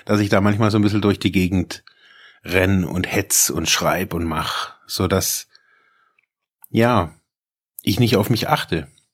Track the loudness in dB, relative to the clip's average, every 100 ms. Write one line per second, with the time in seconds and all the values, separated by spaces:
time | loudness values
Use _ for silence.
0 | -2 0 2 2 2 2 2 4 2 2
1 | 2 2 0 0 0 0 -2 -8 _ _
2 | _ -20 -20 _ -4 0 2 2 0 -4
3 | -4 -4 -2 -2 -2 -2 -2 0 0 -2
4 | -4 -4 -4 -4 -6 -6 -10 -14 -12 -4
5 | 0 0 0 -4 -10 _ _ _ _ _
6 | _ _ _ _ _ _ _ 0 2 2
7 | 0 -6 _ _ _ _ _ -8 -2 0
8 | 2 2 2 0 0 -2 -2 -6 -6 _
9 | _